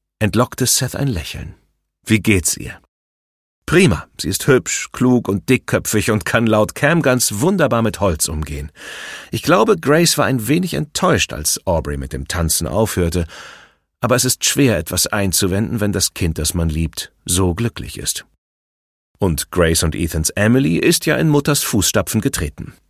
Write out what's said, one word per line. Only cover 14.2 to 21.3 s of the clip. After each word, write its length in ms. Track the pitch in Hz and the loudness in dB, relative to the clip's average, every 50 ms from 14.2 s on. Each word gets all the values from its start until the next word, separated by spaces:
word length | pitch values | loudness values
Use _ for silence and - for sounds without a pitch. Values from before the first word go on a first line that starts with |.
| 127 | 2
ist 200 | 127 - - - | 0 -2 -2 -2
schwer, 340 | - - - 143 123 104 80 | -2 2 4 4 4 2 2
etwas 280 | 78 - 90 90 - | -2 -2 -2 -2 -2
einzuwenden, 760 | - - 104 98 95 87 - 101 90 92 101 110 - 120 107 | 0 0 0 0 0 0 0 0 0 0 0 -2 -2 -2 -2
wenn 120 | 104 104 | -2 0
das 220 | 92 95 - - - | 0 0 -2 -2 -2
Kind, 240 | - 95 82 78 - | -2 -2 -2 -2 -2
das 160 | 76 - - | -4 -2 -2
man 140 | 87 82 82 | 0 0 0
liebt, 440 | 76 80 82 78 - - - - _ _ - | 0 0 -2 -4 -4 -8 -14 -14 _ _ -4
so 300 | - 87 92 95 90 82 | -2 0 2 2 0 0
glücklich 440 | 107 113 113 - - - - - - | 0 -2 -4 -4 -8 -12 -12 -12 -10
ist. 280 | - - - - - _ _ _ _ _ _ _ _ _ _ _ _ _ _ _ _ _ _ - | -6 -6 -6 -8 -10 _ _ _ _ _ _ _ _ _ _ _ _ _ _ _ _ _ _ -2
Und 340 | 104 90 78 - - - | 0 0 0 -2 -4 -4
Grace 320 | - 92 85 82 82 - 87 | 0 2 2 2 2 2 0
und 100 | 80 - | -2 -2
Ethans 360 | - 85 82 - 82 78 - | -2 -4 -4 -2 -2 -4 -2
Emily 480 | - - 104 110 123 135 139 156 170 - | 0 0 2 4 4 4 2 2 0 2
ist 280 | - 180 175 - - | 2 2 0 0 0
ja 100 | 160 151 | -2 -2
in 120 | 131 165 | 0 2
Mutters 340 | 156 | 2